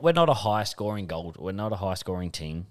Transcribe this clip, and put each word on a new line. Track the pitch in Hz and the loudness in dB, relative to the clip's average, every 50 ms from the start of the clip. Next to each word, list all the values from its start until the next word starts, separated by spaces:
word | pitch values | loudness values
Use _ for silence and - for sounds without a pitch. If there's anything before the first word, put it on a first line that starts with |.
we're | 147 165 | 4 4
not | 170 170 165 156 | 6 6 6 6
a | 139 | 6
high | 107 - 110 104 107 110 | 4 2 2 2 2 0
scoring | - - - 104 104 107 104 98 | -2 -4 -2 -2 -2 -2 -2 -4
goal, | 85 82 80 82 85 80 - | -4 -6 -6 -6 -8 -10 -8
we're | - 95 | -6 -6
not | 95 101 107 110 | -4 -4 -2 -2
a | 107 | -2
high | 95 98 95 92 | -2 -2 -2 -2
scoring | 90 - - 92 90 90 85 | -2 -4 -4 -4 -2 -4 -4
team. | - - 80 78 78 82 92 - | -6 -6 -6 -6 -6 -6 -8 -10